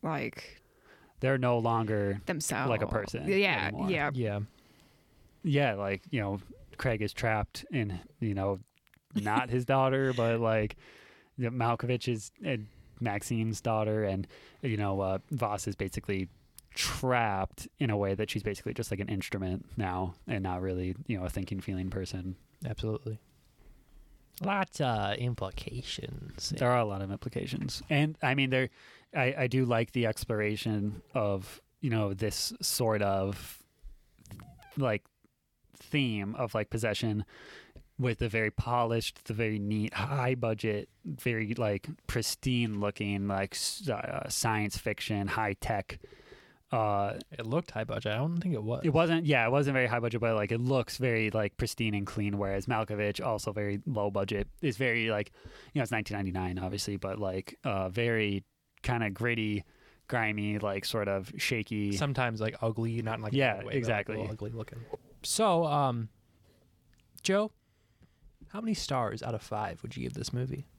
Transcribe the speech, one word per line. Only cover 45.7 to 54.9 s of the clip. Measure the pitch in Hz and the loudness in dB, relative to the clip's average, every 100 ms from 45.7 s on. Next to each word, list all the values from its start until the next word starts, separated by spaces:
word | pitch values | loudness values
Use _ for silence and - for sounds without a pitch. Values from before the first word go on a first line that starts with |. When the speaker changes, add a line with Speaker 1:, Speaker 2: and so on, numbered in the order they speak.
| 104 95 - - - - - - _ _ | -2 -4 -10 -14 -20 -20 -20 -20 _ _
Speaker 2:
Uh, | 123 107 101 101 - - | 0 2 2 0 -2 -10
Speaker 3:
It | 139 113 | -8 -2
looked | 143 - | -2 -2
high | - | -6
budget. | 113 - 113 | -4 -4 -2
I | 107 | 0
don't | 147 170 | 0 0
think | 185 | 0
it | 143 | -2
was. | 104 120 | -2 0
Speaker 2:
it | - | 2
wasn't, | 147 165 165 160 | 4 4 4 4
yeah, | 135 113 | 6 6
it | |
wasn't | 135 143 | 4 4
very | 131 123 | 4 2
high | 120 | 2
budget, | 117 113 | 0 0
but, | 117 | 2
like, | 110 104 | 2 2
it | 117 | 2
looks | 123 135 120 - | 2 2 0 0
very, | 127 113 107 | 2 2 2
like, | 110 101 _ | 2 0 _
pristine | 120 - 113 | -4 0 0
and | 104 98 | 0 -2
clean. | - 104 101 | -2 0 0
Whereas | 98 98 98 | 0 0 0
Malkovich, | 113 110 104 104 104 | 0 0 0 0 0
also | - 107 - | -2 -2 -2
very | 107 101 101 - | -2 -2 -2 -2
low | 117 104 | 0 0
budget, | 101 98 104 101 - | 0 0 0 -2 -2
is | 156 104 | -4 2
very, | 131 | 2